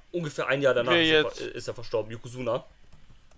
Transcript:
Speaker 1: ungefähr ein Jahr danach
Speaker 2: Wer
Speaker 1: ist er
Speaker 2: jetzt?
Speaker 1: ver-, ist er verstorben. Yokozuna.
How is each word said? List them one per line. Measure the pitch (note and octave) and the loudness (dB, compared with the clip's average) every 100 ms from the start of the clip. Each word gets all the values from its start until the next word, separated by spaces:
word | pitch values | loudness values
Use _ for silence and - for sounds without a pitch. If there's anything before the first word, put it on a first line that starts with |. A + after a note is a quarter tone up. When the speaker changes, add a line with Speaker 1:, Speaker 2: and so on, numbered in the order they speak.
| - | -10
Speaker 1:
ungefähr | F3 D#3 - C3 | -6 -6 -6 -2
ein | C#3 | 2
Jahr | C#3 | 4
danach | B2 A#2+ | 4 4
Speaker 2:
Wer | E3+ | 4
Speaker 1:
ist | D#3+ | 6
er | D#3 | 4
Speaker 2:
jetzt? | D3+ - | 4 -2
Speaker 1:
ver-, | A#2+ - | -10 -8
ist | A#2+ | -10
er | |
verstorben. | G#2+ A#2 A2+ G#2+ | -10 -4 -2 -2
Yokozuna. | A2+ B2 B2 A#2+ B2 - - - - - - - | -8 -12 -8 -2 -4 -4 -20 -20 -20 -20 -20 -20